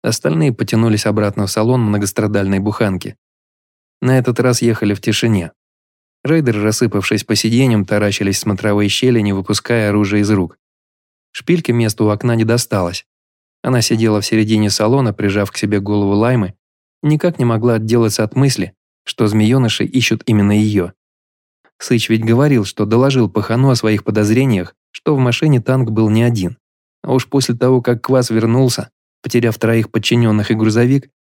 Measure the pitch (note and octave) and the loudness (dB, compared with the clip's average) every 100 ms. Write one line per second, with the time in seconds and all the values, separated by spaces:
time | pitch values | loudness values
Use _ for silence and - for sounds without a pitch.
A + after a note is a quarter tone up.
0 | A#2 A#2 - D#3+ D3+ A#2 G#2+ A2 A2+ G#2+ | -4 -4 -2 0 0 -2 -2 0 2 0
1 | A2 G#2 G#2 G2+ G2 A2 A2+ B2+ G#2+ G#2 | 0 -2 -2 -2 -4 -2 0 0 0 -2
2 | G2+ - G#2+ G#2 G2 G2 G#2 - G#2+ F#2 | -2 -2 -2 -2 0 0 -2 -2 -2 -2
3 | - - _ _ _ _ _ _ _ _ | -8 -16 _ _ _ _ _ _ _ _
4 | B2+ C3 B2 A#2 B2 A#2+ A#2 A2 G#2 G2 | 0 2 0 0 0 2 0 0 -2 -2
5 | - G#2 A#2 G2+ D#2+ _ _ _ _ _ | -2 -2 0 0 -2 _ _ _ _ _
6 | _ _ C3 D#3+ C3 G#2 G#2 G#2+ A#2 G2+ | _ _ 0 0 2 0 -2 0 0 -2
7 | - G#2+ - A2 A2 A#2 C3 A2 F#2+ G#2 | -2 -4 -2 -2 0 2 2 2 0 0
8 | G2+ G2 G2+ F#2+ G#2+ G2 G#2+ G#2 G#2 - | 0 -2 -2 -2 -2 -2 0 0 0 0
9 | B2+ A#2 G#2 G2 F#2 G#2 - A#2 G#2 G#2 | 2 2 0 -2 -2 -6 -2 0 2 0
10 | G2 G#2 G2+ G2+ E2+ - _ _ _ _ | 0 0 2 0 0 -8 _ _ _ _
11 | _ _ _ - - F3 - A#2+ A2 - | _ _ _ -10 -2 -2 0 0 0 0
12 | G#2+ G#2 B2 A2+ A2 A#2+ - G#2 F2 E2+ | 0 0 0 0 2 0 0 -2 -2 -6
13 | _ _ _ _ _ _ - B2 - A2 | _ _ _ _ _ _ -2 0 0 0
14 | A2+ G#2 G#2 A2 G#2+ G#2+ G#2 - G#2+ C#3 | 2 0 0 0 2 2 0 0 0 2
15 | B2 G2+ G#2 G2+ G2 - G#2 G#2 G2+ G#2 | 0 -2 -2 -2 -4 -4 -2 -2 0 0
16 | G2+ G2+ A#2 B2 F#2 - _ _ _ _ | 0 2 2 0 -2 -8 _ _ _ _
17 | D3 D3+ F3+ E3 A#2+ A2+ A#2+ A2+ A2 A#2+ | 0 2 0 0 0 2 0 0 2 2
18 | A2 G#2 G#2+ - C#3 B2 F2 _ _ _ | 2 0 -2 0 0 0 -6 _ _ _
19 | - - A2 G#2+ G#2+ C3 A#2 - - B2+ | -16 -2 0 2 2 2 0 -2 -2 -2
20 | A#2+ A2 - G#2+ G2+ G#2 G#2+ G2+ F2+ _ | 0 -2 0 2 2 2 2 0 -4 _
21 | _ _ _ _ _ _ _ _ - A#2+ | _ _ _ _ _ _ _ _ -2 -2
22 | - A2+ A2+ A#2 D3 B2+ G2 - G#2 A#2 | 2 0 2 2 4 2 0 -4 0 2
23 | C3+ C3+ G#2 G#2+ G2 A2+ C3+ A#2+ A2 G#2 | 2 2 0 -2 -2 0 2 2 0 -2
24 | - G#2+ G#2 A2+ C3+ G2 F2 _ _ - | -2 0 2 2 2 0 -4 _ _ -8
25 | - C#3+ B2 A#2+ D#3 B2+ A2 C3 A#2 A2 | -2 0 0 2 2 2 2 -2 0 0
26 | A2 A2 A#2+ A#2 F2+ - _ _ _ _ | 2 2 2 0 -4 -8 _ _ _ _
27 | - C3 - C#3 C3 A#2+ B2+ B2+ B2 A#2+ | -2 -2 0 -2 -2 0 2 2 0 -4
28 | - C3 B2 A2 A2+ B2 B2+ - - _ | 0 0 2 0 2 2 2 -2 -10 _
29 | _ _ - F3+ A#2 G#2+ A2+ A2+ A2 A2+ | _ _ -4 0 0 -2 0 0 -2 -4
30 | G#2 A#2+ A#2 G#2 G#2 A2 A2 A2 B2 C#3 | 0 2 2 0 0 0 0 2 2 0
31 | - _ | -2 _